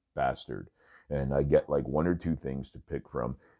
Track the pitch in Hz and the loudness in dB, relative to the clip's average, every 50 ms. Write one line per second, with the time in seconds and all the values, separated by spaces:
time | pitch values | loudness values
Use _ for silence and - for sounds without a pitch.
0 | _ _ _ - 67 64 - - - - 62 50 50 - _ _ _ _ - - | _ _ _ 0 0 0 0 -2 -6 -8 -10 -10 -10 -12 _ _ _ _ -20 -20
1 | _ - 73 69 67 67 69 71 73 71 73 76 - - 73 73 67 - 69 76 | _ -4 -2 -2 0 2 2 2 4 6 4 4 4 4 0 0 0 2 2 2
2 | 82 90 90 85 - 82 78 - 76 69 65 67 65 - - - - - 71 67 | 4 2 2 2 0 -2 -2 -2 -2 -6 -6 -6 -8 -10 -14 -18 -10 -8 -8 -8
3 | - - - 65 60 64 65 - _ _ _ | -6 -6 -4 -4 -4 -4 -6 -8 _ _ _